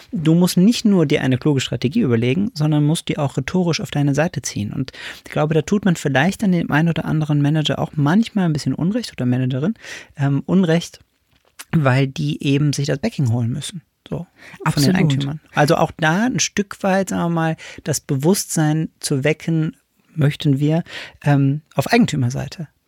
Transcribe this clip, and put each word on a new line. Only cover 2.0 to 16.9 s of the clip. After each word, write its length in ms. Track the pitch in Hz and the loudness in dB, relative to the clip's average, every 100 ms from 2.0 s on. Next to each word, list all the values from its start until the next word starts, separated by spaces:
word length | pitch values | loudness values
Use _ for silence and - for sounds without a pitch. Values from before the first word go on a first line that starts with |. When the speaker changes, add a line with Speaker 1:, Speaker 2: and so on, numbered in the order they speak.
Speaker 1:
überlegen, 500 | 165 113 123 156 208 | 2 2 2 0 -2
sondern 280 | 151 151 151 | -2 0 2
musst 240 | 147 165 - | 2 0 -4
die 120 | 156 | -4
auch 180 | 143 - | -2 -4
rhetorisch 440 | 127 185 175 151 | -4 -2 0 -2
auf 120 | 196 | -4
deine 240 | 147 143 139 | -2 0 2
Seite 260 | 170 135 | 0 -2
ziehen. 300 | - - 101 | -8 -6 -6
Und 180 | - 131 - - - | -6 -8 -10 -16 -16
ich 60 | - | -6
glaube, 240 | - 156 | -2 0
da 80 | 160 | 0
tut 220 | - 202 | 0 2
man 100 | 196 | 2
vielleicht 480 | 165 151 131 165 - | 0 0 2 2 0
an 80 | 202 | 0
dem 220 | 175 - | 0 2
einen 160 | 143 165 | 2 2
oder 160 | 165 | 0
anderen 360 | 160 156 156 147 | -2 -2 2 2
Manager 380 | 143 156 147 - | 2 2 0 -2
auch 140 | 139 | -4
manchmal 520 | 151 143 196 226 202 175 | 0 2 2 2 0 0
ein 60 | |
bisschen 220 | 151 135 | 0 -2
Unrecht 380 | - 170 233 - | -2 -2 -2 -6
oder 140 | - 123 | -4 0
Managerin, 480 | 127 127 131 160 226 - - - - | 0 0 -2 -2 -4 -10 -18 -14 -4
ähm, 260 | 139 139 | 0 0
Unrecht, 540 | - 180 170 170 - - _ _ _ _ _ - - | 2 2 4 0 -2 -16 _ _ _ _ _ -20 -4
weil 380 | 165 135 131 135 | 0 2 2 0
die 340 | 135 147 151 | -2 -6 -4
eben 300 | 147 139 147 | 0 2 0
sich 160 | 135 143 | 0 -2
das 100 | 143 | -2
Backing 320 | 226 - 127 | -4 -2 0
holen 220 | 120 117 | 0 -2
müssen. 300 | 143 - 175 - _ - | -4 -8 -12 -16 _ -12
So, 80 | 147 | -10
von 100 | 170 _ - - | -12 _ -20 -8
den 100 | 381 | -4
Speaker 2:
Absolut. 300 | - 139 185 | 0 2 2
Speaker 1:
Eigentümern. 440 | 160 135 139 156 _ | 2 0 -4 -8 _
Also 220 | - 147 165 | 0 2 2
auch 140 | 160 - | 0 -2
da 260 | 156 180 | 0 0
ein 160 | 247 190 | 0 -2
Stück 420 | - - 202 - | -4 -4 -6 -4
weit, 280 | 196 | -2